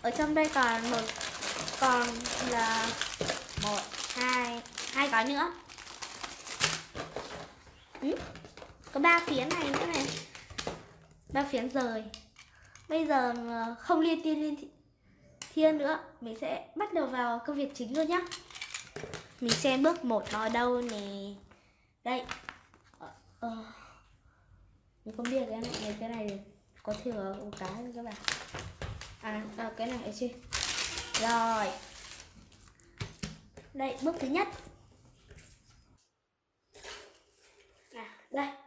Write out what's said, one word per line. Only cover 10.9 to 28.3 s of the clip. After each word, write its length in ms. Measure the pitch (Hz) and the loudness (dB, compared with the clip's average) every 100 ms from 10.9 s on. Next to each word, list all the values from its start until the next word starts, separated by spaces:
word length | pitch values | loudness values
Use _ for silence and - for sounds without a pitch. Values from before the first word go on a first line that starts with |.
| - - - - | -20 -20 -20 -4
Ba 100 | 269 | 0
phiến 260 | 277 262 247 | 2 0 0
rời. 340 | 269 247 220 214 - - - - - - - - | 0 0 -2 -6 -14 -18 -20 -20 -20 -20 -20 -2
Bây 180 | 311 311 | 0 4
giờ, 260 | 277 247 240 233 | 4 4 0 -2
ờ, 260 | 233 226 233 | -2 -4 -4
không 200 | - 330 | 4 6
liên 240 | 320 320 | 6 4
tiên 180 | 320 302 | 2 2
liên 140 | 302 294 | 0 -2
thi-, 120 | - - - _ _ - - - - | -8 -16 -20 _ _ -20 -20 -14 -6
thiên 240 | - 311 311 | 6 6 6
nữa. 220 | 285 311 - - | 2 0 -4 -14
Mình 160 | 233 220 | -12 -6
sẽ 260 | - 277 - - | -4 -4 -6 -4
bắt 180 | 415 | 0
đầu 140 | 349 269 | 2 2
vào 340 | 254 240 233 233 | 2 2 0 0
công 100 | 285 | 0
việc 160 | 277 - | 0 -2
chính 220 | 226 277 | -2 2
luôn 100 | 311 | 2
nhá. 120 | 349 359 - - - - - - - - - - - | 2 0 -8 -12 -14 -10 -10 -10 -10 -8 -10 -12 -4
Mình 120 | 240 | 2
xem 300 | 226 277 262 | 4 6 6
bước 220 | 294 339 254 | 6 4 2
một 180 | 220 - | 0 0
nó 60 | 214 | -2
ở 100 | 220 | 2
đâu 320 | 233 247 247 | 4 4 2
nè. 520 | 247 214 202 202 196 202 - - _ _ _ _ | 0 -4 -4 -6 -8 -12 -16 -20 _ _ _ _
Đây. 220 | 240 254 254 - - - - - - - | -4 -4 -4 -10 -10 -14 -20 -20 -20 -18
Ờ, 120 | - - - - | -18 -18 -20 -8
ờ. 260 | 233 226 220 - - - - - - _ _ - - _ _ _ 214 | -6 -6 -12 -16 -20 -20 -20 -20 -20 _ _ -20 -20 _ _ _ -12
Mình 100 | 220 | -6
không 80 | 240 | 0
biết 160 | 262 226 | 0 0
cái 120 | 220 | -2
này, 340 | 240 - 214 208 | -4 -4 -4 -4
cái 100 | 226 | -4
này 300 | 226 208 196 202 - _ - | -4 -4 -6 -10 -20 _ -14
có 100 | - 208 | -6 -4
thừa 320 | 254 220 190 196 | -2 -4 -4 -6
một 120 | 208 - | -8 -8
cái 100 | 185 202 | -8 -6
không 180 | 247 240 | -8 -10
các 100 | 233 | -10
bạn? 100 | 202 - | -6 -4